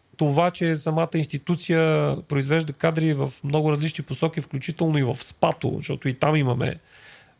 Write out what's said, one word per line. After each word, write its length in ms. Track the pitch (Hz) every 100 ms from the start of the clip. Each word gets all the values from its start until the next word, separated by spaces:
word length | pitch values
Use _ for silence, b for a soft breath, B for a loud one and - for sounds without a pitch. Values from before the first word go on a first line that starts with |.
| _ -
това, 340 | 151 143 175
че 260 | - 170 160
самата 340 | 160 156 165
институция 1000 | 160 151 139 - 175 - 165 160 151 147 139
произвежда 500 | - 143 135 160 156
кадри 420 | 135 165 160 160
в 180 | 143 135 -
много 280 | 143 151 156
различни 320 | 147 156 -
посоки, 360 | 135 131 165 151
включително 580 | 139 139 - 156 165 151
и 40 |
в 120 | 127
спато, 580 | 135 - - 165 - 127 -
защото 320 | - 135 139
и 60 |
там 220 | 127 151 156
имаме 400 | 135 120 131 160 B B B B B B